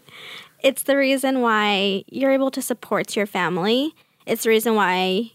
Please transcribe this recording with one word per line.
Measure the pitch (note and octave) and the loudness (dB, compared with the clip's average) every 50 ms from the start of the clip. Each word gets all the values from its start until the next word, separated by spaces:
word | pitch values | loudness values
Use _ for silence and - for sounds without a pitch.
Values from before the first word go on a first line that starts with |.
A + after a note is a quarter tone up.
| _ - - - - - - - - - _ _ | _ -10 -20 -20 -20 -18 -18 -18 -20 -20 _ _
It's | - C4+ C4 - - | 0 0 0 0 0
the | - C4+ C#4 | 0 2 2
reason | C#4 C4 C4+ C4 C4+ C4 C4+ C4 | 2 2 2 0 0 0 0 0
why | A#3+ A#3 A3 G#3+ G#3 G#3 G#3 F#3+ G3 G3+ F#3+ G3 - - | 2 2 2 2 2 2 0 0 0 0 -2 -4 -6 -8
you're | - - C4+ C4+ C4+ | -6 -2 0 2 2
able | C4+ C4+ C4+ | 2 0 -2
to | - C#4 | -4 -4
support | - - A#3+ - - - G#3+ F#3 - - - | -4 -6 -6 -6 -6 -4 -2 -2 -2 -2 -2
your | A3+ G3+ | -4 -4
family. | G#3+ - G3 F3 E3 F3+ E3+ F3 G#3 A#3 B3+ C#4+ D#4+ - _ _ _ _ _ - | -2 -2 -2 -2 0 0 0 0 0 0 0 0 -2 -6 _ _ _ _ _ -6
It's | - A3+ A3 - | -4 -4 -2 2
the | A3+ | 2
reason | A3+ A3 A3 A#3+ A3 | 2 2 4 2 2
why | G#3+ G3 F3+ F3+ F#3 F#3 F#3 F#3 G3 A#3+ A3+ _ | 2 2 2 2 2 2 0 0 -2 -2 -4 _